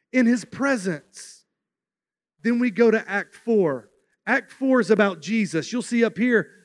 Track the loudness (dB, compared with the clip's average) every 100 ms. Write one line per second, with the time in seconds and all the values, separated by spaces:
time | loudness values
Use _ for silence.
0 | _ 0 2 0 -4 -6 -2 -2 -4 -8
1 | _ -20 -20 -20 _ _ _ _ _ _
2 | _ _ _ _ -4 0 -2 2 2 2
3 | -2 -8 -8 -12 0 2 2 -2 -10 _
4 | _ _ -2 -2 -2 -6 0 2 4 2
5 | 2 0 -6 -4 -2 -4 -4 -8 -4 0
6 | 0 0 0 2 0 _